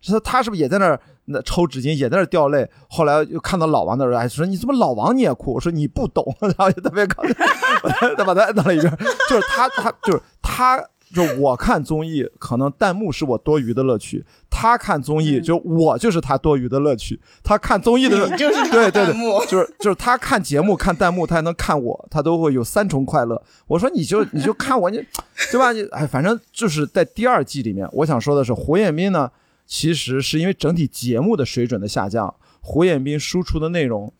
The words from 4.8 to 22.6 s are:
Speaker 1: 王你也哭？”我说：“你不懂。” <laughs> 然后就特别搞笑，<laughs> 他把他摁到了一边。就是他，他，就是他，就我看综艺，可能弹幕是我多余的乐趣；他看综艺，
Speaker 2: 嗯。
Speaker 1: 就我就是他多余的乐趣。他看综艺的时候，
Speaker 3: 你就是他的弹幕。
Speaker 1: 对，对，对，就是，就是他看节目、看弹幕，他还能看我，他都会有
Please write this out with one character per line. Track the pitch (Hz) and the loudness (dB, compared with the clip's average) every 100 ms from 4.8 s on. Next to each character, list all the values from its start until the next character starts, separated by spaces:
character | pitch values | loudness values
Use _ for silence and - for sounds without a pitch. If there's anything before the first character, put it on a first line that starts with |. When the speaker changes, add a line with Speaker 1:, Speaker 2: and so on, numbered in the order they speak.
| 180 | 0
Speaker 1:
王 | 113 131 254 | 0 0 2
你 | |
也 | 214 | 0
哭？” | 131 - | 0 -4
我 | 127 | -4
说 | 175 | -2
：“你 | 170 147 | -2 -4
不 | - 247 | -4 -4
懂。” | - - 123 | -2 -4 -4
<laughs> | |
然 | 208 - | -2 2
后 | 196 | 2
就 | 190 | 2
特 | 190 | -2
别 | 180 202 | 0 -2
搞 | - | -2
笑， | - 240 427 523 508 | -2 0 0 0 0
<laughs> | 605 - 508 - - | 0 0 0 0 0
他 | |
把 | 185 | 0
他 | 180 | 2
摁 | 220 | 2
到 | - | 2
了 | 160 | 2
一 | 170 | 2
边。 | 165 156 220 - 554 | 2 0 -4 -2 2
就 | 349 | 2
是 | 494 | 2
他， | - 254 | 0 0
他， | - 226 - | 0 -4 -4
就 | 220 | -2
是 | 165 - _ | -2 -4 _
他， | - - 254 254 - _ _ | -6 0 2 2 -2 _ _
就 | 180 165 131 | 0 0 2
我 | 139 | 0
看 | 123 196 247 | 2 0 0
综 | 123 156 | 0 -4
艺， | 160 156 - _ | -2 -4 -4 _
可 | - 123 | -4 -2
能 | 139 | -2
弹 | - 208 | 0 -2
幕 | 185 214 | 0 -4
是 | 135 | -4
我 | 147 113 | -2 -2
多 | - 151 | 0 0
余 | 117 | 0
的 | 120 | 0
乐 | 131 110 | 0 0
趣； | - 101 - _ _ | -4 -12 -12 _ _
他 | - 226 240 | 0 2 2
看 | - 160 | 0 -4
综 | 131 151 | -2 -2
艺， | 156 135 | 0 0
Speaker 2:
嗯。 | |
Speaker 1:
就 | 165 170 | 0 -2
我 | 175 165 160 135 | 0 2 4 4
就 | 233 | 0
是 | 170 | 0
他 | 147 135 | 0 0
多 | 156 143 | 2 0
余 | 123 | 0
的 | 135 | 0
乐 | 147 120 | 0 0
趣。 | - 110 _ _ | -4 -10 _ _
他 | - 208 | 0 0
看 | - 202 | 2 0
综 | 226 240 | 4 4
艺 | 262 | 4
的 | 202 | 2
时 | |
候， | 190 | 2
Speaker 3:
你 | 349 | 0
就 | 294 | 0
是 | 294 - | 2 4
他 | 233 | 4
的 | 214 | 4
弹 | 202 185 190 | 4 2 0
幕。 | 233 202 | 0 0
Speaker 1:
对， | 233 | 2
对， | |
对， | |
就 | - | 0
是， | 175 - | 0 -2
就 | 208 | -2
是 | |
他 | 185 247 247 | 0 0 0
看 | - 247 | 0 -2
节 | 165 143 | 0 0
目、 | 185 185 | 2 2
看 | - | 0
弹 | 151 185 | 2 0
幕， | 180 160 | 0 0
他 | 165 | 0
还 | |
能 | 160 | -2
看 | 170 - 156 | -4 -2 0
我， | 120 - - | -2 -8 -6
他 | 156 | -2
都 | 147 170 | 0 2
会 | 165 | 2
有 | 131 | 0